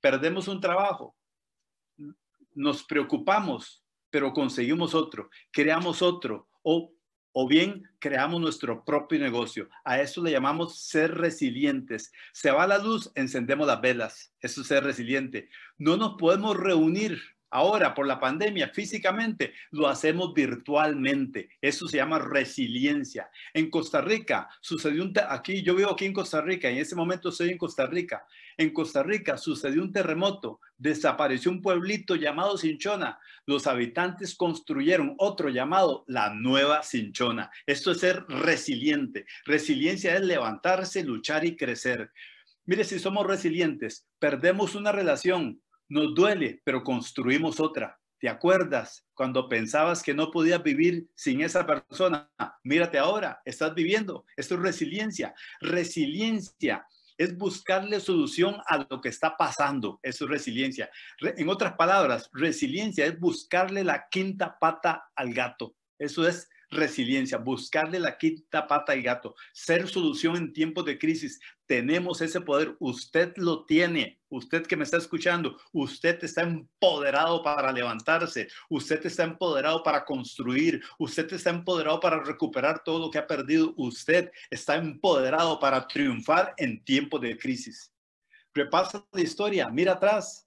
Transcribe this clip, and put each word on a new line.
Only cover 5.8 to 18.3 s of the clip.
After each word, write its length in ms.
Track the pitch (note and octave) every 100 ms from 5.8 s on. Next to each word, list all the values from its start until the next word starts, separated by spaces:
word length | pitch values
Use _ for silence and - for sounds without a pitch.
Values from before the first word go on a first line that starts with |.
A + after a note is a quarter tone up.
| F3 D#3+
otro, 460 | F3+ F3 B2+ G#2 _ _
o, 300 | D#3+ E3 E3 _ _ _ _
o 160 | C3+ C3
bien 380 | D#3 F#3 G3+ - _
creamos 400 | C#3+ C3+ D3+ E3+
nuestro 440 | E3 - B2+ A#2
propio 360 | - D3 D3 D#3
negocio. 480 | C#3 A#2 A#2 A#2 F#2+ -
A 160 | - B2+
eso 240 | C#3+ F3+
le 80 | E3+
llamamos 480 | C#3 C3+ D#3 E3 -
ser 340 | - D#3+ D#3+
resilientes. 960 | D#3+ E3+ D#3 C3+ A#2+ C#3+ C3+ - A2 - - -
Se 180 | - D3
va 160 | C#3 F#3
la 120 | G3+
luz, 340 | G#3 A3+ -
encendemos 540 | - C3 C3 A#2+ C#3 D3
las 120 | A2+
velas. 540 | B2+ A#2+ A2 - - _
Eso 220 | B2+ -
es 40 | B2+
ser 160 | C#3
resiliente. 680 | C#3 C3 A#2 C3+ C3 G#2+ - - - _
No 180 | D3+ F#3
nos 200 | G#3+ G3
podemos 380 | E3 G3 G#3+ G3
reunir 680 | F#3+ E3+ D#3+ F3+ G#3+ D#3+ - _ _
ahora 440 | B2+ E3+ G#3+ D#3
por 100 | -
la 140 | C#3 C3
pandemia 520 | C3